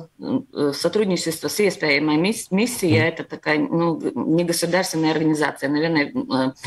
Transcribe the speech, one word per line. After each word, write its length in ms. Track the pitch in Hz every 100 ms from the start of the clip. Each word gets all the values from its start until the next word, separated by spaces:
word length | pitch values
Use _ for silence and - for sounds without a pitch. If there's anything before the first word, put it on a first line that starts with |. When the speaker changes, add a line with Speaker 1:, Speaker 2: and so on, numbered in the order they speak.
| 165 - - 127 -
Speaker 1:
э, 180 | - 143
сотрудничество 720 | 139 170 208 208 175 165 156 147
с 120 | -
Iespējamai 560 | 196 175 156 139 151 151
мис-, 300 | 180 220 -
миссией. 480 | 190 247 - 180 156
Speaker 2:
Мгм. 80 | 160
Speaker 1:
Это 160 | 160
такая, 340 | 151 156 156 147
ну, 360 | 147 170 170 156
г-, 160 | - 123
негосударственная 960 | - 160 175 170 170 175 185 160 156
организация. 580 | 156 156 151 143 - 139
Наверное, 360 | 147 165 160 143
э, 440 | 123 - 131 131 -